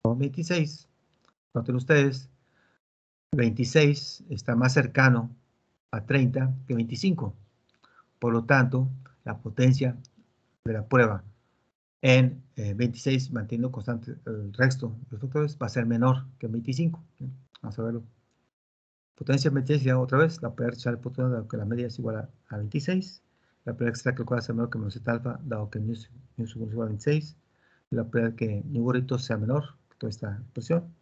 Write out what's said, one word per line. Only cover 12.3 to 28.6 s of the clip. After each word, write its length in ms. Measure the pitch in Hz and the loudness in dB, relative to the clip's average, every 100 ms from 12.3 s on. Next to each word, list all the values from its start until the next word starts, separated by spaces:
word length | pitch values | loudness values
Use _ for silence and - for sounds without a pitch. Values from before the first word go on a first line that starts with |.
| - - | 2 -14
eh, 180 | - 104 | -8 -6
veintiséis, 540 | 101 120 - 139 135 131 | 0 -2 0 0 0 0
manteniendo 440 | 123 107 117 127 | -6 -4 -4 -4
constante 420 | 120 107 117 117 - | -4 -6 -6 -8 -12
el 280 | - 110 101 | -10 -8 -8
resto 340 | 101 131 - 113 | 2 2 2 -6
de 200 | 110 - | -10 -12
los 80 | 104 | -10
factores, 380 | 135 151 147 147 | -4 -2 -2 -2
va 40 | |
a 40 | 113 | -4
ser 160 | 127 | -2
menor 420 | 117 117 127 131 - - | 0 2 4 2 -2 -12
que 100 | 113 | -8
veinticinco. 560 | 117 135 127 165 - - _ 131 - _ - | -6 -4 0 0 -2 -14 _ -12 -12 _ -14
Vamos 160 | 113 107 | -10 -6
a 60 | |
verlo. 200 | 113 117 110 _ _ _ _ _ _ _ _ _ _ | -6 -6 -10 _ _ _ _ _ _ _ _ _ _
Potencia 340 | _ - 143 147 | _ 0 2 2
en 60 | |
veintiséis 280 | 139 131 151 | 0 2 2
ya 160 | 131 127 | 4 2
otra 180 | 127 135 | 2 4
vez, 220 | 160 165 | 4 0
la 120 | 117 | -8
probabilidad 140 | - 120 | -4 -4
de 40 | |
rechazar 180 | 120 120 | -2 -4
el 60 | 120 | -4
potencial 320 | 127 127 127 | -6 -2 -2
dado 160 | 117 110 | -2 -4
que 80 | 110 | -6
la 80 | |
media 220 | 104 120 120 | -4 -4 -4
es 120 | - | -6
igual 160 | 117 | -6
a, 140 | 110 110 _ _ | -6 -8 _ _
a 100 | 107 | -8
veintiséis, 640 | 104 147 - 185 190 - _ _ _ _ | -4 -4 -2 -2 -4 -16 _ _ _ _
la 80 | - | -10
probabilidad 240 | 117 120 117 | -2 -2 0
que 60 | |
será 120 | 131 | -2
calculada 260 | 120 113 120 | -2 -2 -4
sea 140 | 113 | -2
menor 140 | 113 117 | -4 -4
que 80 | 110 | -4
menos 160 | 107 | -6
zeta 180 | 117 120 | -6 -4
alfa, 300 | 117 127 120 | -4 -4 -8
dado 260 | 143 107 104 | -8 -6 -6
que 100 | 113 | -6
mu 120 | 107 | -6
es, 180 | 113 - - - - | -6 -12 -20 -16 -10
mu 100 | 113 | -8
sub 140 | 117 | -8
uno 80 | 113 | -8
es 40 | |
igual 120 | 113 | -6
a 40 | 113 | -4
veintiséis, 460 | 104 147 151 151 - _ _ _ _ _ | -2 0 0 -2 -18 _ _ _ _ _
y 40 | |
la 100 | 117 | -4
probabilidad 320 | 117 120 117 113 | -2 0 0 -2
que 260 | 113 104 | -4 -4